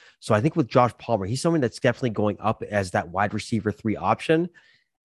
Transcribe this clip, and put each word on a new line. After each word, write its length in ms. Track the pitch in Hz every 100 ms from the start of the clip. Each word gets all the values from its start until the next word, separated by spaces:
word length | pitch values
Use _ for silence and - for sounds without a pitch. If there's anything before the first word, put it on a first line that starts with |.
| - _
So 120 | -
I 80 | 107
think 140 | 139
with 140 | 165 120
Josh 240 | 127 123 -
Palmer, 280 | - 110 95
he's 160 | 131
someone 180 | 170 170
that's 200 | 120 -
definitely 300 | 127 117 127
going 260 | 104 104 92
up 220 | 101 110
as 300 | 92 104 92
that 160 | 104 85
wide 260 | 87 104
receiver 380 | 104 - 113 101
three 240 | - 110 98
option. 520 | 92 117 - 160 175 _ _ _ _ _